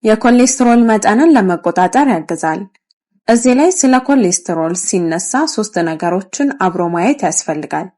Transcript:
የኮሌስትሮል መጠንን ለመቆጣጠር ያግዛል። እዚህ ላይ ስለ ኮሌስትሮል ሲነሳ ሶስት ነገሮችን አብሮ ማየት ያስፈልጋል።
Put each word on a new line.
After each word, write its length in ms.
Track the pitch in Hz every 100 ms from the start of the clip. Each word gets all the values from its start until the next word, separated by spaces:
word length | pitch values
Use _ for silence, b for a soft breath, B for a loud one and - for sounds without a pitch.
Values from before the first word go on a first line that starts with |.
የኮሌስትሮል 760 | 220 220 247 247 262 - 240 240 233
መጠንን 480 | 220 202 214 330
ለመቆጣጠር 720 | 285 190 175 180 175 180 247 285
ያግዛል። 520 | 185 147 165 160 160 190 _ _ _ _ _ -
እዚህ 260 | 233 247 247
ላይ 140 | 330
ስለ 220 | 370 262 254
ኮሌስትሮል 760 | 254 277 190 180 - 165 160 180
ሲነሳ 640 | - 190 165 160 - 190 208
ሶስት 280 | - 214 -
ነገሮችን 640 | 165 160 170 175 196 - 285 269
አብሮ 220 | 185 170 170
ማየት 300 | 170 196 285
ያስፈልጋል። 680 | 170 156 - 151 147 151 180